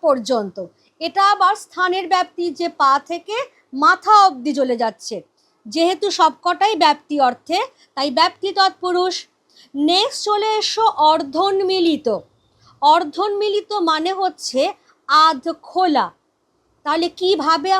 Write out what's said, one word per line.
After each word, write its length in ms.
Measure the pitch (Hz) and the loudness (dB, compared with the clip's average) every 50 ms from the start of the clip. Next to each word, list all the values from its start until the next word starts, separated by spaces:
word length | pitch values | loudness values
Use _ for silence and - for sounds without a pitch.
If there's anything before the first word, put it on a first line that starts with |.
| - | 0
পর্যন্ত, 500 | 302 269 254 208 247 254 226 202 185 - 196 180 - _ _ _ _ _ - 320 | 0 0 0 0 -2 -2 -2 -2 -6 -8 -12 -14 -14 _ _ _ _ _ -8 -8
এটা 160 | 339 - 392 392 403 | -4 0 2 4 4
আবার 220 | 415 392 381 370 427 - - | 4 4 2 2 2 0 -6
স্থানের 420 | _ - 349 370 359 359 381 349 320 381 | _ -4 -2 -2 0 0 -2 -2 0 0
ব্যাপ্তি, 300 | 370 349 359 - 349 349 349 262 - | 0 0 -4 -6 -6 -6 -6 -4 -4
যে 100 | 339 339 339 - | -6 -6 -2 0
পা 120 | 285 269 269 285 285 - | 2 2 2 2 0 -6
থেকে 260 | 339 349 - 392 427 494 554 - _ _ _ - 262 269 | -10 -10 -8 -8 -8 -8 -8 -8 _ _ _ -14 -6 0
মাথা 320 | 294 330 370 370 - 403 427 415 392 | 2 2 2 2 2 4 6 6 6
অবধি 260 | 381 277 254 240 302 254 277 | 4 2 -2 -6 -4 -2 -2
জ্বলে 180 | 262 247 240 226 | -2 -2 -2 -2
যাচ্ছে, 340 | 233 220 208 _ - - 220 175 - _ _ _ _ _ _ _ - | -4 -4 -6 _ -14 -12 -12 -12 -14 _ _ _ _ _ _ _ -18
যেহেতু 400 | 214 208 320 330 359 370 - 403 392 339 - | -8 -2 0 0 0 0 0 -4 -4 2 2
সবকটাই 560 | 330 311 - _ - 349 359 - 392 440 440 302 339 | 2 2 2 _ -4 -4 -2 0 0 0 2 2 2
ব্যাপ্তি 320 | 302 294 294 _ - 294 285 262 247 | 2 2 0 _ -6 -2 0 0 0
অর্থে, 300 | 247 - _ - 330 392 523 523 _ _ _ _ - | 0 -4 _ -4 -4 -4 -4 -6 _ _ _ _ -8
তাই 140 | 269 277 294 247 320 | -6 -6 -2 0 0
ব্যাপ্তি 300 | 339 370 - - 359 392 349 392 | 0 0 0 -6 -8 -6 0 0
তৎপুরুষ। 560 | 381 381 370 - 359 359 349 359 370 370 349 - - _ _ _ _ _ _ _ - _ - 277 294 320 | 0 0 0 -4 -6 -4 -2 0 -2 -2 -4 -8 -14 _ _ _ _ _ _ _ -20 _ -6 -2 0 0
নেক্সট 300 | 349 381 440 523 - - - 415 | 2 0 0 -2 -6 -8 -4 -2
চলে 200 | 415 415 427 440 427 427 | -2 -2 0 -2 -2 -2
এসো 240 | 415 - - 427 440 440 - - 302 311 | -4 -4 -2 0 0 0 0 2 2 2
অর্ধন্মিলিত। 1000 | 320 320 320 277 262 320 381 392 392 392 392 370 381 370 339 330 302 - - 233 202 165 - _ _ _ _ _ _ _ _ _ _ - 285 294 311 | 2 2 -2 -4 -4 -2 -2 0 0 0 0 0 0 0 0 0 0 -2 -2 -4 -4 -4 -8 _ _ _ _ _ _ _ _ _ _ 0 4 4 4
অর্ধন্মিলিত 760 | 349 370 294 - 330 403 415 403 403 415 415 403 415 415 - 415 415 339 330 | 4 2 -2 -4 -4 -4 -2 -2 -2 -2 -2 -2 -4 -4 -4 -4 -2 0 0
মানে 200 | 311 311 320 370 381 370 | 0 0 -2 -4 -2 -2
হচ্ছে 400 | 381 359 - - - - 247 262 302 381 427 _ _ _ _ _ - - | -2 -4 -4 -6 -12 -6 -2 -2 -2 -2 -4 _ _ _ _ _ -6 0
আধ 360 | 285 311 311 320 311 254 - 330 320 - - - | 2 4 4 4 2 -2 -6 -8 -8 -8 -12 -6
খোলা। 380 | - 359 370 349 294 240 190 175 _ _ _ _ _ _ _ _ _ _ _ _ _ _ - | -2 0 2 2 2 0 0 -2 _ _ _ _ _ _ _ _ _ _ _ _ _ _ -6
তাহলে 220 | 294 311 330 339 339 - - | -4 -2 -2 -2 -4 -4 -4
কিভাবে 480 | 370 370 403 311 277 311 330 311 294 381 381 | 0 0 0 0 2 0 0 0 2 0 0